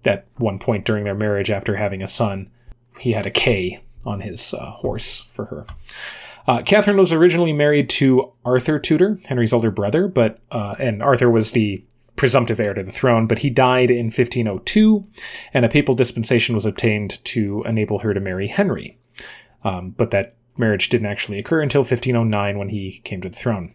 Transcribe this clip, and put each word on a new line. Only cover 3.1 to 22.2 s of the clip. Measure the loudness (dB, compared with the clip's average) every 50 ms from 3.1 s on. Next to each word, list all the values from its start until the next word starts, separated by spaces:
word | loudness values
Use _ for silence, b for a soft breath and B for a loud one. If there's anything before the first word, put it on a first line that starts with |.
| -2
had | -2 -2
a | -4
K | -4 0 2 2 0 0 -2 -4 -6 -10 -18 -20 -20 -16 -10
on | -8 -8 -8
his, | -8 -10 -6 -2 -2 -2 -2
uh, | -4 -10 -14
horse | -14 -8 -6 -6 -4 -2 -2 -2 -2 -2 -6 _
for | -12 -12 -10
her. | -10 -10 -14 -14 -16 -18 -18 B B B B B B B B B B B B B
Uh, | -2 -2 -2 2
Catherine | 2 4 4 4 4 6
was | 4 4 4 6
originally | 6 6 6 6 4 0 0 2
married | 2 4 4 4 4 2 0
to | 0 2 4 4 4 4 2 0 _ _ _
Arthur | 0 0 0 2 0 -2 -2
Tudor, | 2 0 4 4 4 2 2 -4 -6
Henry's | -6 -2 0 2 2 2
older | 2 2 2
brother, | 0 0 -2 0 0 0 0 0
but, | 2 2 2 2 0 -6 _ _
uh, | -8 -6 -6 -6 -6 -4
and | -4 -4 -2 0 2
Arthur | 2 2 4 4 4
was | 4 4 2 2
the | 2 0 0 0 -2 -6 -12 _ _ _ _ _ _
presumptive | 0 0 4 4 2 2 0 -2 -2
heir | -2 -2 -2
to | -4 -8
the | -8
throne, | -8 -2 2 2 4 4 4 2
but | 0 0
he | 0 0
died | 2 4 4 4 4 4 4 2
in | 2 0 0 -4
fifteen | 0 0 -2 0 0 -2 -2 -2
oh | -4 -4 -6
two, | 0 4 4 6 6 4 4 0 -8 B B B B B B B B B
and | 2 2
a | 4
papal | 4 2 4 4 2
dispensation | 2 2 0 0 -4 -2 2 2 2 2 2 -2
was | -2 -2
obtained | -2 -4 0 0 0 0 0 -4 -6 -10 -8 _
to | -6 -4 -2 -2 -2 -4 -6 -4
enable | -2 -2 -2 0 -2 -2 -2
her | -2 -2 -2
to | -2
marry | -2 -4 -4 -4 -6 -4
Henry. | -2 -2 0 0 -2 -4 -8 -14 -18 _ _ _ B B B B B B B B B B _
Um, | -4 -4 -4 -8 -10 -2
but | _ -2 0
that | 0 -2 -2 -2 _ _ _ _ _
marriage | -2 0 0 2 0 0 0
didn't | 0 0 0
actually | -2 -4 -6 -6 -8 -8 -10
occur | -4 -2 0 0
until | 0 2 2 2 2
fifteen | 2 -2 -2 0 0 0
oh | 2